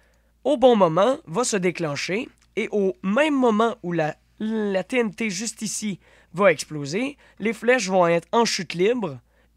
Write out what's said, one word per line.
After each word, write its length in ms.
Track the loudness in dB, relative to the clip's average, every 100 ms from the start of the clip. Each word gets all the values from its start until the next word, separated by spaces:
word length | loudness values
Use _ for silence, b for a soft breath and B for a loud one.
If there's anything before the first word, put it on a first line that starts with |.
| _ _ _ _
au 120 | -2 4
bon 200 | 6 6
moment, 420 | 4 4 2 0 -4
va 180 | -4
se 120 | -2 0
déclencher, 720 | -2 -2 -6 -6 -4 -6 -6 _ _ -6
et 120 | -4
au 240 | 0 0 -2
même 320 | -2 2 2
moment 420 | 4 2 2 0 -2
où 100 | -4
la, 240 | -2 -2 -4 _ -10
la 440 | -6 -2 -2 -2
T 160 | -2 -2
N 160 | -2
T 140 | -2 -6
juste 320 | -4 -8 -8
ici 400 | -8 -6 -6 -8 b b b
va 200 | 0 2
exploser, 640 | 2 -2 -8 -6 -4 -6 -8 b b
les 140 | -6
flèches 360 | -4 0 2 2
vont 180 | 2 4
être 220 | 2 0
en 120 | 0
chute 300 | 0 -2 -6
libre 460 | -2 0 0 -4 -10 _ _ _